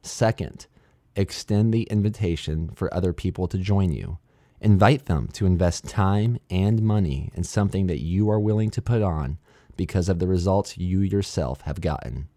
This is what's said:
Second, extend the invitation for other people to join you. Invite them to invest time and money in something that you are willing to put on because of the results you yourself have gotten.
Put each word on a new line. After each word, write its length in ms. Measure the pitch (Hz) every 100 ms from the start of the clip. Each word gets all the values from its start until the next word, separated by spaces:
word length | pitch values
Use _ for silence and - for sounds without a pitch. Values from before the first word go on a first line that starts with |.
Second, 680 | - - 113 110 82 - - _ _ _ _ -
extend 580 | 98 - - 104 110
the 80 | 113
invitation 840 | 113 104 104 101 98 82 - 78 80
for 220 | - 95
other 180 | 90 90
people 360 | 82 92 87 92
to 100 | 92
join 320 | 92 98 92
you. 280 | 65 50 87 _ _ _ _
Invite 460 | 107 98 104 143 -
them 200 | 78 55
to 120 | -
invest 440 | 98 90 90 85 -
time 500 | - 95 101 113 120 _
and 320 | 92 98 110
money 500 | 110 107 90 69 -
in 80 | -
something 460 | 85 - 101 92 92
that 120 | 78
you 300 | 76 90 104
are 80 | 107
willing 320 | 104 107 110
to 100 | -
put 220 | - 117
on 360 | 101 78 67 78 _ _ _ -
because 320 | 90 98 87
of 100 | 90
the 100 | 90
results 500 | 92 90 98 98 -
you 220 | 90 95
yourself 600 | 98 101 98 - 69 67
have 180 | - 82
gotten. 480 | 87 73 - - 73